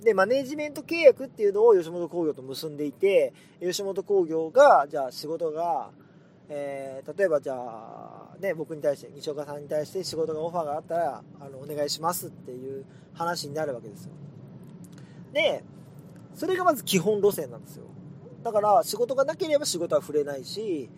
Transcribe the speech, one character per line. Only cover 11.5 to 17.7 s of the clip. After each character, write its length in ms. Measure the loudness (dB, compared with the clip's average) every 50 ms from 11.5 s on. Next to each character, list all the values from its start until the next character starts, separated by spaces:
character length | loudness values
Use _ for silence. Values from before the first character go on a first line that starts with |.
| -16 -16
お 80 | -12
願 180 | -10 -4 -4 -4
い 60 | -4
し 100 | -4 -2
ま 120 | -2 -2
す 160 | -2 -4 -6 -12
っ 20 |
て 200 | -16 -16 -16 -14
い 300 | -14 -12 -12 -12 -12 -12
う 40 | -14 -16 -20 -20 -20 -18 -10
話 340 | -6 -4 -4 -4 -4 -6 -8
に 60 | -6
な 100 | -6 -4
る 80 | -4 -6
わ 60 | -8
け 80 | -10 -16
で 80 | -18
す 100 | -16 -18
よ。 60 | -18 -18 -18 -20 -20 -20 -20 -20 -20 -20 -20 -20 -20 -20 -20 -20 -20 -20 -20 -20 -20 -20 -20 -16 -6
で、 300 | -4 0 0 0 0 -2 -8 -14 -20 -20 -20 -20 -20 -20 -20 -20 -20 -20 -20 -18 -12
そ 120 | -8 -4
れ 100 | -4 -2
が 80 | 0 2
ま 100 | 2 0
ず 100 | 0 -2
基 140 | 0 0 2
本 180 | 2 2 0 4
路 120 | 2 2
線 180 | 2 0 -8 -10
な 80 | -10 -16
ん 40 |
で 60 | -16
す 80 | -18